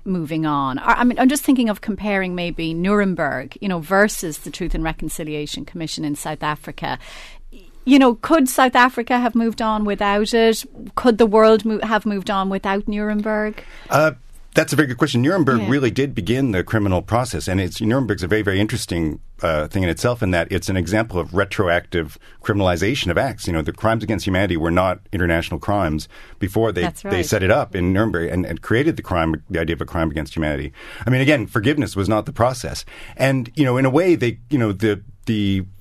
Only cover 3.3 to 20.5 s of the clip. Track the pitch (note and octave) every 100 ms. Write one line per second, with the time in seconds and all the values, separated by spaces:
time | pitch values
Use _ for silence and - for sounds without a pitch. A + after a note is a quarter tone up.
3.3 | C3 C3+ - G3+ F3 D3+ G3 G#3+ - F3
4.3 | D3 - - E3+ E3 D#3+ D#3 D#3 - D#3
5.3 | D3+ D3+ - - E3+ D#3 - D#3 D3 D#3+
6.3 | D3+ D3+ D3+ - - C#3 B2+ - - -
7.3 | - - - - - - C4+ C4 A3+ -
8.3 | E4 B3+ - C4 B3 B3 B3 A#3 B3 A#3+
9.3 | A3+ A3+ G#3 A3 G#3+ G#3 G3+ G3+ G3+ G#3+
10.3 | A#3 A3+ G#3+ - - - - B3 G#3+ A#3
11.3 | A3 A3 A3 A3 G#3+ A3 A3 G#3+ G3+ F#3
12.3 | G3 F#3+ F#3+ G3+ G3 G#3 G#3 G#3 G#3 G#3+
13.3 | G#3+ G#3+ G#3 - - - C#3 D#3 - -
14.3 | - - - D#3+ C#3 C#3+ A#2+ D3+ A#2+ C3+
15.3 | F#3 C#3+ A#2+ G#2 C#3+ B2+ A#2 C3 - G#2
16.3 | B2+ C3+ F#2 - A2+ G2+ F2+ - A2+ B2
17.3 | D#2+ F#2+ F#2+ F2+ - A2 C3 A#2 G2 F2
18.3 | G#2+ G2+ F#2+ A2 A2+ - E2+ D#2+ - -
19.3 | - F2 D#2 D2+ G2 F2+ D#2+ A#2+ B2 F#2
20.3 | F2 E2+